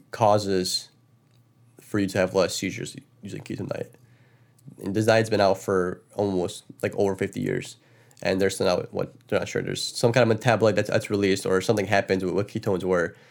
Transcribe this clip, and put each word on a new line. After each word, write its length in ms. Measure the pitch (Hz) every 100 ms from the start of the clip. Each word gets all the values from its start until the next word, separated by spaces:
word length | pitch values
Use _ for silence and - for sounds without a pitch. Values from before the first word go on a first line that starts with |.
| -
causes 800 | - 107 104 98 95 92 - - _ _ _ _ _ _ _ _ _
for 180 | - 107
you 80 | 98
to 100 | 101
have 160 | 92
less 200 | 98 87 -
seizures 400 | 95 90 87 - - _
using 200 | 101 98
ketone 260 | - - 95
diet. 260 | - - - _ _ _ _ _ _ - -
And 120 | 98
this 120 | 101 107
diet's 240 | 113 110
been 100 | 104
out 180 | 98 95
for 420 | - 95 90 92 _
almost, 500 | - 101 92 87 - - -
like, 120 | 107 95
over 180 | 98 95
fifty 240 | 98 101
years. 360 | 98 95 - - _ _ _ -
And 180 | 95 95
they're 100 | 95
still 160 | - 98
not, 260 | 90 -
what, 220 | 95 95 - -
they're 100 | -
not 100 | 87
sure. 140 | -
There's 200 | 92 98
some 300 | - - 120
kind 180 | 117 113
of 80 | 110
metabolite 360 | 127 110 110
that's, 160 | 101 107
that's 180 | 113 -
released 360 | 101 101 95 95
or 140 | 95
something 240 | 92 107 98
happens 360 | 101 - 95
with, 120 | 92
with 140 | 85 107
ketones 360 | 113 110 92
where 300 | 92 90 85 - -